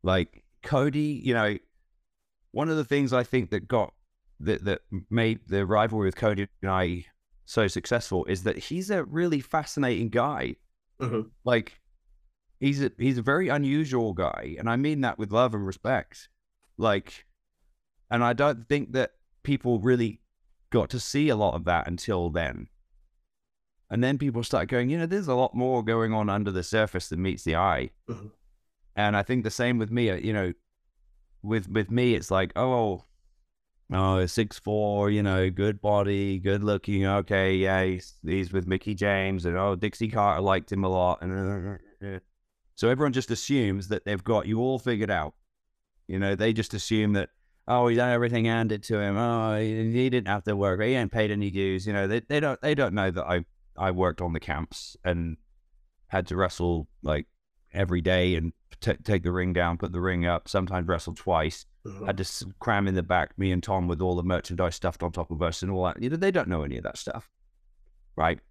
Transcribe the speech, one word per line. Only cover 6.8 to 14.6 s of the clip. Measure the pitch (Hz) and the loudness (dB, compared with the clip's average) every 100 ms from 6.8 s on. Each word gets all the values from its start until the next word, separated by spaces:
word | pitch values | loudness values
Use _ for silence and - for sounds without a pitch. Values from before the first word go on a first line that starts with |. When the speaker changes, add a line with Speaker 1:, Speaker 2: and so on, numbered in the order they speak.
| 90 87 82 _ _ _ - | 0 -2 -10 _ _ _ -4
Speaker 1:
so | - 104 | 0 0
successful | - - 120 - 92 - | 0 -2 -2 0 -2 -2
is | 95 | -2
that | 98 - | -2 -4
he's | - 175 185 | -6 -6 -2
a | 196 | -4
really | 135 156 175 151 | -2 -2 0 -2
fascinating | 127 160 147 - 131 107 113 | -2 -4 -4 -2 0 0 0
guy. | 117 135 139 64 - _ _ _ _ | 0 0 -2 -6 -8 _ _ _ _
Speaker 2:
Mm-hmm. | 123 110 110 _ | -4 -4 -6 _
Speaker 1:
Like, | 127 117 - - _ _ _ _ _ _ _ _ | 0 0 0 -16 _ _ _ _ _ _ _ _
he's | 139 139 | 0 2
a, | 139 - | -2 0
he's | 131 123 | 0 2
a | |
very | 117 147 185 | 2 2 2
unusual | 143 139 143 151 127 113 | 0 2 0 0 0 0
guy, | 87 85 - 62 | 0 -2 -2 -10
and | 82 | -6